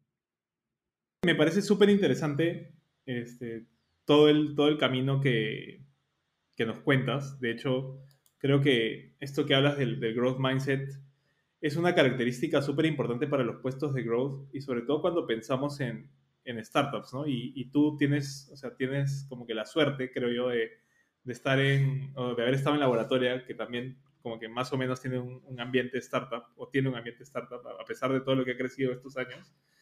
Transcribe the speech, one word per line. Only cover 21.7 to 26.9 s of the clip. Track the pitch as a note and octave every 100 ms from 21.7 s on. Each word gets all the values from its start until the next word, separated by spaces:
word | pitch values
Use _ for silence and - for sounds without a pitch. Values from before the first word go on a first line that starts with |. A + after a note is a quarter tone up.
| C#3 C3+ C3+ C3+
o | B2+ B2 A#2+
de |
haber | A#2+
estado | C#3 C#3+ D3
en |
Laboratoria, | C3+ A#2 A2+ C3 B2+ B2+
que | -
también | A2+ A2 A#2+ C3 C3+ _ _
como | A#2+ A2+
que | A2+
más | A#2+ C3
o | C3+
menos | B2+ B2+
tiene | C3 B2+
un, | B2 B2+
un | - A#2+
ambiente | B2 B2+ B2 B2+
startup, | - B2+ A#2+ A#2+ -
o | - B2
tiene | C#3
un | C3+